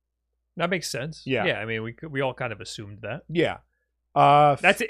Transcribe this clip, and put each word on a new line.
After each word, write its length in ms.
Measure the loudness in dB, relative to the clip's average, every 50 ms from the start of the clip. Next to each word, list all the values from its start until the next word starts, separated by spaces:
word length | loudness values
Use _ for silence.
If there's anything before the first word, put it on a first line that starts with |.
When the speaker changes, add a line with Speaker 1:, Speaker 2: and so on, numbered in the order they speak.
| _ _ _ _ _ _ _ _ _ _ _
Speaker 1:
That 140 | -4 -4 -2
makes 180 | -2 -4 -4 -6
sense. 340 | -6 -8 -8 -8 -10 -10 -4
Speaker 2:
Yeah. 180 | -2 0 0 0
Speaker 1:
Yeah, 120 | 0 -2 -2
I 60 | -4
mean, 180 | -4 -4 -4
we 120 | -6 -8 -10
could, 180 | -12 -14 -8
we 80 | -4 -4
all 120 | -4 -4 -4
kind 180 | -6 -8 -8
of 80 | -8 -10
assumed 400 | -12 -14 -14 -14 -14 -14 -14 -12
that. 200 | -12 -10 -10 -12 -12 -6
Speaker 2:
Yeah. 300 | -2 -2 0 0 -2 -6 _ _ _ _ _ _ _ _ _ _ 2
Uh, 380 | 4 6 6 8 8 6 6
f- 80 | 4 4
Speaker 1:
That's, 220 | 2 2 2 2 -2